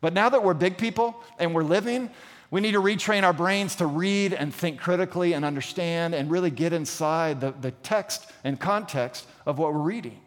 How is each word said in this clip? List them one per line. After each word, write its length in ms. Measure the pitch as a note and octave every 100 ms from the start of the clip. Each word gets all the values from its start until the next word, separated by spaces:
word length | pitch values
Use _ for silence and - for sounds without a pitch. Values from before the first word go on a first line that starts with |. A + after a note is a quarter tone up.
But 120 | D#3
now 160 | F3 A3
that 140 | C4
we're 120 | G3+
big 220 | E3+ F3+ F#3
people 440 | A3+ G#3+ A#3 A3+ - -
and 160 | E3+
we're 80 | E3
living, 480 | D#3 F3+ G#3+ B3 A#3+ - - - -
we 120 | F3+
need 100 | G#3+
to 80 | G#3
retrain 420 | G3 G#3 - G#3
our 120 | F#3+
brains 400 | D#3+ F3 G3+ G3 -
to 100 | E3+
read 460 | C#3+ F#3+ G3+ G3
and 220 | F3 D3
think 260 | C3+ E3+ C3+
critically 540 | - F3 F3+ F3 F3+
and 100 | E3
understand 720 | D3 C#3+ C3 - E3+ E3+ E3+
and 160 | E3 C#3+
really 200 | E3+ F3+
get 220 | B2+ E3
inside 680 | E3 D3+ - D#3 E3 E3 C#3+
the, 100 | C3+ C3+
the 100 | C3
text 600 | - - G#3+ - - - -
and 140 | C3+ C3+
context 680 | F3 G#3 G#3 C#3 B2 - - -
of 140 | - C#3
what 160 | D#3
we're 60 | D3+
reading. 400 | D3+ A#3 D3+ G#2